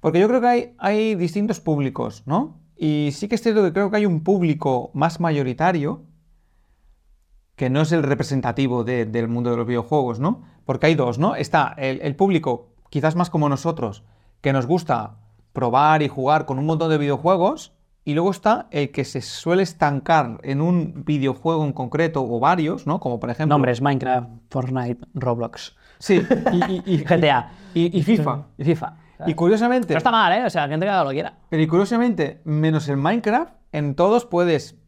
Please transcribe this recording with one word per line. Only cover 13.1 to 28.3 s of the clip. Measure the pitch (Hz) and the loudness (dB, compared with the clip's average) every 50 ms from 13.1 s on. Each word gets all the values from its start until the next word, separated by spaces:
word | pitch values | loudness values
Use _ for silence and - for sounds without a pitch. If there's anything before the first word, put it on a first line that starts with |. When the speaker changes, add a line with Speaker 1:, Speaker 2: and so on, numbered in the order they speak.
| 156 | 2
Speaker 1:
más | 175 180 175 | 2 -2 0
como | - 160 147 147 | 0 0 2 2
nosotros, | 139 131 - 165 165 160 127 110 101 - - - _ _ _ _ _ _ | 0 0 -2 -4 -4 -2 -4 -6 -6 -8 -18 -20 _ _ _ _ _ _
que | - 143 135 | -2 0 0
nos | 135 123 | 0 0
gusta | 120 165 185 170 - 143 117 107 104 - - - _ _ _ _ _ _ | 0 0 -2 0 -2 -2 -2 -2 -8 -12 -20 -20 _ _ _ _ _ _
probar | - 131 120 113 131 143 151 156 156 151 | -4 -2 0 2 4 4 4 4 4 2
y | 135 | 0
jugar | - - 131 135 151 156 135 | -2 -2 0 2 2 2 0
con | - 135 131 | -2 -4 -4
un | 143 | -2
montón | 156 160 156 165 160 | -2 0 0 0 0
de | 156 151 | 0 0
videojuegos, | 143 143 143 135 147 175 190 185 170 202 294 311 - - _ _ _ _ _ _ _ | 2 0 -2 0 2 2 2 4 2 0 0 -2 -10 -20 _ _ _ _ _ _ _
y | - 147 | -4 -2
luego | 151 170 196 190 | 0 0 0 -2
está | 180 _ 214 220 247 - - - | 0 _ 0 0 0 -2 -6 -4
el | 165 147 135 | -4 -4 -2
que | - - 131 | -2 -6 -6
se | - - 139 | -4 -6 -10
suele | 110 - - - - 165 170 185 196 | -10 -10 -14 -8 -2 0 2 2 2
estancar | 180 170 - - 147 143 135 135 - 165 160 143 117 113 - - | 0 -2 0 0 0 0 -2 0 2 2 2 2 0 -6 -10 -8
en | - 135 139 | -6 -2 -2
un | 151 170 180 175 160 - 165 139 135 | 0 2 2 2 0 -2 -6 -10 -4
videojuego | - 151 147 135 135 127 - - 165 165 160 156 | -2 -2 0 0 -2 -2 -2 -2 -2 0 0 0
en | 143 127 | -2 -4
concreto | - 127 120 - 147 165 - 160 151 131 | -6 -8 -6 -2 0 0 0 0 -2 -4
o | 113 120 117 | -2 -2 0
varios, | 123 147 180 180 156 151 185 135 - | 2 2 2 2 0 -2 -4 -4 -4
¿no? | 147 151 196 | -4 -4 -4
Como | - 131 123 117 | -2 -4 -6 -4
por | - 120 | -4 -6
ejemplo | 120 - 156 156 147 | -4 -2 0 2 2
Speaker 2:
Nombres, | 147 135 127 123 117 | 4 4 2 0 0
Minecraft, | 131 143 139 131 135 127 127 127 120 117 113 117 _ _ | 0 0 0 0 0 0 -2 -2 -2 -6 -16 -20 _ _
Fortnite, | - 139 123 127 127 131 123 120 123 120 - _ _ | -6 -6 -4 -4 -4 -4 -4 -4 -6 -8 -10 _ _
Roblox. | 143 127 123 120 117 117 113 - - - - _ _ _ - - _ | -6 -2 -2 -2 -2 -4 -8 -8 -12 -18 -18 _ _ _ -20 -20 _
Speaker 1:
Sí, | - - 208 214 190 - 262 226 - 254 - | 0 2 2 2 4 2 0 2 2 2 2
y, | |
y, | 175 214 247 190 180 180 196 185 | 2 0 0 -2 -6 -2 0 0
y | 151 | 0
Speaker 2:
<laughs> | 151 | 2
G | - 175 165 | 2 2 4
T | 175 151 | 4 4
A. | 139 123 117 - - - - - - | 4 2 0 -4 -14 -20 -20 -6 -2
Speaker 1:
y, | 175 170 175 170 | 0 0 2 2
y | 196 143 | 0 2
fifa. | 156 233 202 151 147 | 4 4 2 2 0